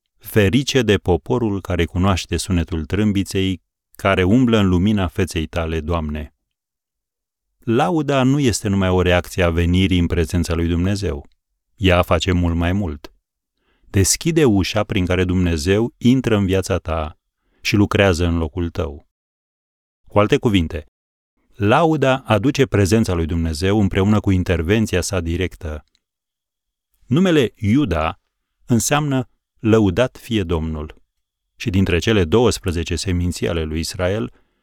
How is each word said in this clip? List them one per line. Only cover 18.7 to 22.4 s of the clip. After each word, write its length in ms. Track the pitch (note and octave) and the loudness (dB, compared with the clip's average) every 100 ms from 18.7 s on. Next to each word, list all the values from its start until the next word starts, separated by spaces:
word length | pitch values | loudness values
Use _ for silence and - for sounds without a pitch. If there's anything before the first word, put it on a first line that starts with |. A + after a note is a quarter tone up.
| - D#2 D2 _ _ _ _ _ _ _ _ _ _ _ | -6 -8 -10 _ _ _ _ _ _ _ _ _ _ _
Cu 120 | G#2 | 0
alte 180 | G#2 C#3+ | 2 2
cuvinte, 500 | B2 G2 D#2+ D#2 - _ _ _ _ _ _ | 2 2 0 -6 -12 _ _ _ _ _ _
lauda 600 | - G#2 C3+ E3 D#3 C3+ C3 | -4 0 2 2 2 0 0
aduce 500 | - G#2+ | 0 0